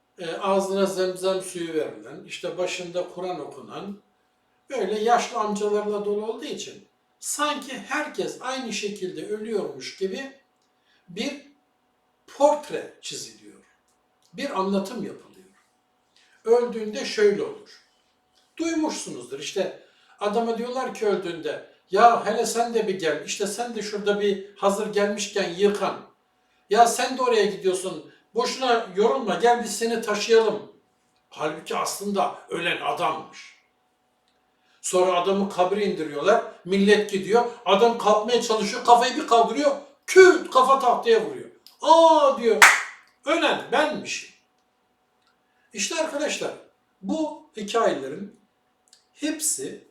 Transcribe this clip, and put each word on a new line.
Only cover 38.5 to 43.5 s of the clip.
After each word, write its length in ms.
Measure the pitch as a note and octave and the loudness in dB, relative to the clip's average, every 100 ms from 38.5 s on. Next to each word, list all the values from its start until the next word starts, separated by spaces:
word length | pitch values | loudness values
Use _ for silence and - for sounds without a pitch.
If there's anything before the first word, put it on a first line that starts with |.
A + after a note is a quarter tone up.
| G#3+ G3+ A#3+ | -2 -2 -2
kafayı 320 | - A#3+ B3+ C4+ | 4 6 4 -2
bir 100 | D#4 | 2
kaldırıyor, 500 | A#3 - A#3 D4 C#4 - _ - | 4 4 2 0 0 -10 _ 2
küt, 440 | F#4 F#4 - - | 10 10 8 2
kafa 280 | C4 B3+ C4 | 2 6 4
tahtaya 460 | B3 A3+ A#3 A3 | 4 2 4 2
vuruyor. 260 | - - - - - - | 2 -8 -14 -20 -20 -4
"Aa!" 560 | C4+ E4 E4 D#4 C#4 G#3+ | 6 8 10 8 6 4
diyor, 240 | A#3 G3+ - - - - _ _ | 2 6 6 6 -2 -14 _ _
"ölen 480 | C#4 E4 D4 | -2 0 0